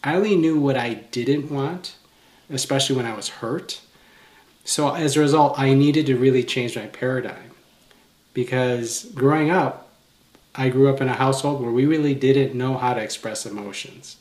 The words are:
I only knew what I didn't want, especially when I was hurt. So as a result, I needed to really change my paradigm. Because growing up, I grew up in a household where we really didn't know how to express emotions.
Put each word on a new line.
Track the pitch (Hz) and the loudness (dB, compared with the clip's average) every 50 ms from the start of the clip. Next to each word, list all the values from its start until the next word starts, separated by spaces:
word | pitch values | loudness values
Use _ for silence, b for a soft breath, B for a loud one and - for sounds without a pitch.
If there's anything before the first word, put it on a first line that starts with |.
| - | -4
I | 135 156 | -2 0
only | 185 208 214 202 | 0 2 2 2
knew | 175 160 160 160 151 | 2 2 2 2 2
what | 139 139 135 | 2 2 0
I | 131 120 120 113 | 0 -2 -4 -6
didn't | 104 - - - 123 120 131 139 147 139 147 | -8 -10 -10 -8 -4 -2 0 0 -2 -2 -4
want, | 143 139 135 147 175 180 - - - - b b b b b b b b b b | -6 -4 -4 -4 -6 -8 -12 -16 -18 -20 b b b b b b b b b b
especially | 143 131 - - 139 135 131 - 135 | -8 -8 -4 -2 -2 -2 0 0 -2
when | 127 120 | -2 -2
I | 117 113 | -4 -8
was | 104 101 - | -8 -10 -12
hurt. | - - - 113 127 - - - - - - b b b b b b b b b b b b b b b _ | -12 -10 -8 -6 -6 -6 -8 -10 -14 -14 -16 b b b b b b b b b b b b b b b _
So | - - - 151 139 - | -6 -2 0 0 0 0
as | 170 156 151 135 | 0 -2 0 2
a | 151 | 2
result, | 151 143 143 160 147 139 - | 4 4 6 4 4 4 2
I | - 135 135 135 | 2 2 4 6
needed | 135 143 147 143 160 151 | 6 6 6 4 2 2
to | 135 131 | 2 2
really | 117 127 135 127 127 117 | 4 4 4 4 4 0
change | - - 127 120 120 - | 0 -4 -4 -4 -4 -6
my | 117 104 | -8 -10
paradigm. | 104 - - 135 127 131 127 120 104 - - - - - - _ _ _ _ _ b b b b b _ _ _ _ _ | -12 -10 -6 -4 -4 -4 -4 -6 -8 -12 -14 -18 -20 -20 -20 _ _ _ _ _ b b b b b _ _ _ _ _
Because | 127 123 123 127 127 127 123 123 120 117 113 - - - - 220 | -6 -4 -2 0 0 0 0 0 -2 -4 -6 -8 -8 -10 -12 -4
growing | 127 131 139 151 156 151 151 | 2 2 4 4 4 2 2
up, | 180 185 151 127 - - - - _ _ _ _ _ _ _ _ _ _ _ _ - | 2 2 2 0 -4 -8 -14 -20 _ _ _ _ _ _ _ _ _ _ _ _ -6
I | - 131 131 | -2 -2 0
grew | 123 131 135 139 | 4 6 6 6
up | 135 - | 4 2
in | 139 131 | 0 -2
a | 123 | 0
household | - 131 135 135 135 - 147 147 135 | 0 2 0 2 0 0 -2 -2 -2
where | 123 120 | -2 -2
we | 117 123 135 | 0 2 2
really | 151 160 156 147 147 139 | 4 2 2 2 0 0
didn't | 131 131 131 135 139 135 - - | 2 2 4 4 4 2 0 -2
know | 123 127 131 131 | -4 -4 -2 -2
how | 123 127 123 123 | -2 -2 -2 -2
to | 117 | -2
express | 107 107 - - - 113 107 - - | -6 -8 -10 -10 -10 -10 -10 -10 -10
emotions. | 110 101 104 101 101 98 - - - - - - - - - | -10 -12 -12 -12 -12 -12 -12 -14 -14 -18 -20 -20 -20 -20 -20